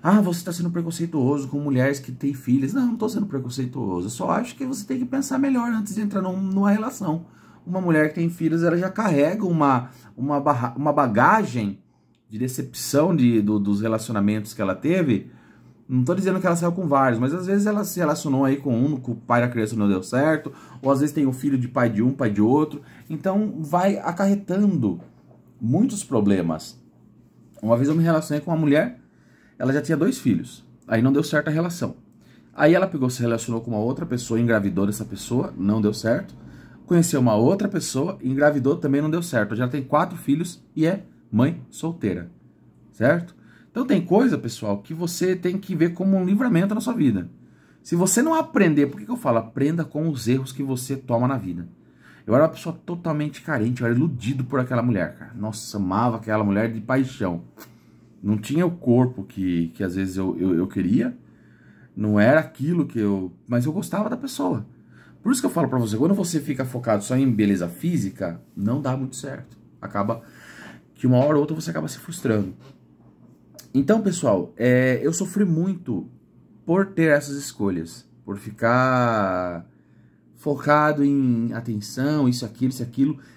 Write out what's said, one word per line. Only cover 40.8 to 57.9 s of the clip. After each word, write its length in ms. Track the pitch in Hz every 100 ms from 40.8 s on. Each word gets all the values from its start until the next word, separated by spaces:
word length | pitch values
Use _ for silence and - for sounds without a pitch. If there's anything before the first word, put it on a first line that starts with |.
| 156
é 180 | 202 - - _
mãe 320 | 107 135 170 -
solteira, 600 | - 160 170 104 87 85 - _ _ _ _ -
certo? 420 | - 120 170 170 - - - -
Então 160 | 226 254
tem 180 | 190
coisa, 340 | 170 202 254 143
pessoal, 420 | 120 - 107 101
que 140 | -
você 400 | 160 175 175 185
tem 240 | 180 180 190
que 160 | -
ver 200 | 165 170
como 240 | 170 190 190
um 80 | 185
livramento 500 | 202 254 170 202 214
na 60 |
sua 100 | 247
vida. 380 | 233 143 98 90 - - - _ _
Se 140 | - 170
você 260 | 185 233
não 120 | 311
aprender, 540 | 320 320 226 180 143 139
por 120 | -
que 60 | -
que 60 |
eu 40 | 247
falo? 220 | 143 113
Aprenda 480 | 110 - 143 170 156
com 240 | 147 160
os 180 | 135 104
erros 240 | 131 131
que 100 | -
você 360 | 139 127 127 135
toma 280 | - 117 123
na 120 | 131
vida. 320 | 92 87 85 - - _ - - -
Eu 80 | 120
era 80 |
uma 60 | 156
pessoa 280 | - 170 165 -
totalmente 560 | 175 175 151 147 -
carente, 400 | - 143 110 123
eu 60 | 117
era 80 | 120
iludido 480 | 160 123 101 135
por 160 | 123 135
aquela 220 | 127 120
mulher, 340 | 120 104 82 -
cara. 140 | -
Nossa, 440 | - 110 104 - 104
amava 400 | 92 98 120 110
aquela 260 | 107 107
mulher 260 | 104 101 117
de 120 | 113
paixão. 600 | 104 131 131 - 95 85 - - - - _